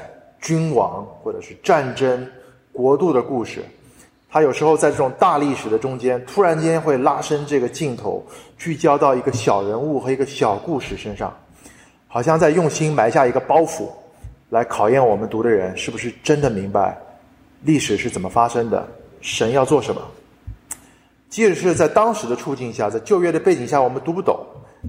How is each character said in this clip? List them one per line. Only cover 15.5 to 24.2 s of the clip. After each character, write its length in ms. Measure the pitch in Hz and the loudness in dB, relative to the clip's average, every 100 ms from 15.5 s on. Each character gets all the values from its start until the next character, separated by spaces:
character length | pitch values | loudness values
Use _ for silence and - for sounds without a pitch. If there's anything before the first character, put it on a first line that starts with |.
| 104 92 92 | 2 0 -6
是 160 | - | -8
不 60 | 113 | -8
是 120 | 120 - | -10 -4
真 160 | - 147 | 0 2
的 100 | 139 | 0
明 220 | 101 98 | -2 -2
白 260 | 101 95 - - - _ _ _ _ | 0 0 -4 -16 -20 _ _ _ _
历 160 | 139 147 | 0 0
史 200 | - 101 | 2 -2
是 120 | 123 | -2
怎 120 | 101 | -6
么 80 | 92 | -2
发 180 | 117 117 | 0 2
生 220 | 120 117 | 0 -2
的， 180 | 98 - - - - | -2 -4 -14 -20 -16
神 300 | - - 113 | -8 -2 0
要 140 | 135 131 | 2 2
做 160 | 147 | 2
什 120 | 110 | 0
么。 80 | 95 - - _ _ - - - - _ _ _ _ _ | -6 -10 -18 _ _ -18 -18 -16 -18 _ _ _ _ _
即 160 | - 220 | 0 2
使 80 | 170 | 2
是 200 | 180 165 | 2 2
在 120 | 151 | 4
当 260 | 214 226 | 4 2
时 140 | 214 117 | 0 -4
的 80 | 123 | -6
处 200 | 151 131 | -6 -6
境 160 | 120 | -6
下， 180 | 113 104 | -4 -2
在 100 | 113 | -2
旧 220 | - 190 | 0 2
约 100 | 175 | 2
的 80 | 160 | 2
背 160 | 196 160 | 2 0
景 120 | 120 | 2
下 140 | 143 | 2
我 80 | 123 | 2
们 120 | 135 | 0
读 100 | 160 | -6
不 80 | 175 | -4